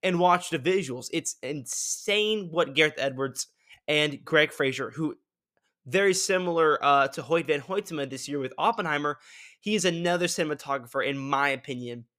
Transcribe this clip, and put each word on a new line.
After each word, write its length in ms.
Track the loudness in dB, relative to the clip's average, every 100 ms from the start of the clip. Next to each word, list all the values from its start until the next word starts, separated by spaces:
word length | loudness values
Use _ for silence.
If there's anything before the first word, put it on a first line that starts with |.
and 160 | 0 4
watch 320 | 4 4 2
the 80 | -2
visuals. 480 | 0 0 -2 -8 -6
It's 260 | -6 -6 -8
insane 1080 | -8 -8 -8 -8 -6 -6 -2 0 2 0 -2
what 240 | 0 0 4
Gareth 200 | 2 2
Edwards 480 | -6 -2 -6 -4 -10 _ _ -18 -2
and 360 | 2 2 -2
Greg 300 | 0 2 2
Fraser, 380 | 2 -2 -2 -6
who 240 | -4 -6 -6 _ _ _ _ _ _ -2
very 280 | 2 4
similar, 720 | 2 2 0 2 2 4 4
uh, 240 | 6 6 4
to 120 | -2
Hoyt 260 | 0 0 2
van 140 | -2
Hoytema 480 | 0 -6 -4 -6 -6
this 180 | -6 -6
year 120 | -6
with 140 | -6 0
Oppenheimer, 640 | 0 2 0 0 -2 -6 -12 -20 -20 _
he 160 | -2 2
is 100 | 2
another 400 | 0 0 2 0
cinematographer, 800 | 0 -2 -4 -4 -6 -4 -4 -2
in 120 | -4
my 320 | -2 0 2
opinion 560 | 0 -6 -8 -8 -10 -14